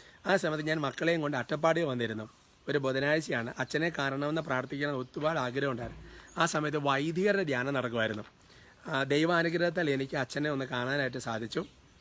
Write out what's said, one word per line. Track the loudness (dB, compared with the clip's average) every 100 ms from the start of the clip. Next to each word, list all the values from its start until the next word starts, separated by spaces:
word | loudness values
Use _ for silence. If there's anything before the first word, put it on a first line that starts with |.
| -20 -8 0
ആ | 2
സമയത്ത് | 2 0 0
ഞാൻ | 0
മക്കളെയും | 0 0 2 2
കൊണ്ട് | 0 -2
അട്ടപ്പാടി | -2 2 4 4
വന്നിരുന്നു. | 2 0 -2 -4 -8 -14 -20 -14 -2
ഒരു | 0
ബുധനാഴ്ചയാണ്. | 0 0 2 0 0 -4 -4 -4
അച്ഛനെ | -2 0 -2 0
കാണണമെന്ന് | -2 0 -2 -2
പ്രാർത്ഥിക്കണം | -2 -2 -2 -4 -2 -2
ഒരുപാട് | -4 -2 0 0
ആഗ്രഹമുണ്ടായിരുന്നു. | 0 0 -2 -2 -6 -10 -16 -18 -8 0
ആ | 2
സമയത്ത് | 2 0 2
വൈദികരുടെ | 2 2 2 2 4 4
ധ്യാനം | 2 0 0
നടക്കുമായിരുന്നു. | 0 0 0 0 -2 -8 -16 -20 -20 -20 -16 -4
ആ, | -2
ദൈവാനുഗ്രഹത്താൽ | 2 4 4 4 2 2 0 0 0
എനിക്ക് | 0 0 -2
അച്ഛനെ | -2 -2 -2
ഒന്ന് | -2
കാണാനായിട്ട് | -2 -4 -2 0 -2 -4
സാധിച്ചു. | -4 -4 -4 -4 -6 -10 -20 -20